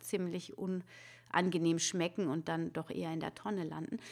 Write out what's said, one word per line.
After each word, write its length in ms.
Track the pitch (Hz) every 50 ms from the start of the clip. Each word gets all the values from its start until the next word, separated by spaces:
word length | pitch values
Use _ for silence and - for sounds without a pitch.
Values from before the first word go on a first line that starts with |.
ziemlich 560 | - - 214 185 180 175 175 175 - - -
unangenehm 1200 | - 196 185 185 180 180 - - - - - - - - - - 170 180 185 170 165 170 165 160 156
schmecken 480 | - - - 175 165 175 175 214 190
und 220 | - 151 165 160 165
dann 240 | 165 165 160 - -
doch 160 | 160 160 -
eher 240 | - 180 175 160 160
in 80 | 160
der 120 | - - -
Tonne 300 | - - 208 208 185 165
landen. 340 | 156 156 160 160 - - - - -